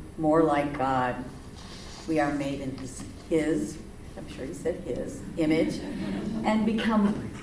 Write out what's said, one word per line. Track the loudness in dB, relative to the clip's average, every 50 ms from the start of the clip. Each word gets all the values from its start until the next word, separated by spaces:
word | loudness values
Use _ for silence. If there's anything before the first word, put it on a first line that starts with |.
| -12 -10 -6
more | 0 4 6 6 8 8
like | 6 6 4 2 2 0 0
God. | 0 2 2 2 2 2 0 -2 -6 -10 -10 -12 -14 -14 -14 -14 -14 -14 -14 -12 -12 -12 -12 -10 -4 0
We | 2 2
are | 2 2 2
made | 0 0 -2 -2 -4
in | -4 -6 -6 -6
his, | -8 -10 -10 -10 -10 -12 -12 -10 -4 2
his, | 2 4 4 4 2 2 0 -2 -4 -8 -12 -14 -14 -14 -14 -14 -12
I'm | -12 -12 -10 -10
sure | -8 -8
he | -8 -6
said | -4 -2 -2 -2 -2 -2
his, | -4 -4 -4 -4 -4 -6 -8 -10 -6 -2
image, | 0 2 4 4 4 4 2 0 -4 -4 -6 -6 -4 -4 -4 -4 -4 -4 -2 -2 0 2
and | 2 4 4 4
become | 4 2 2 2 4 4 6 6 4 4 2 -4 -8 -10 -10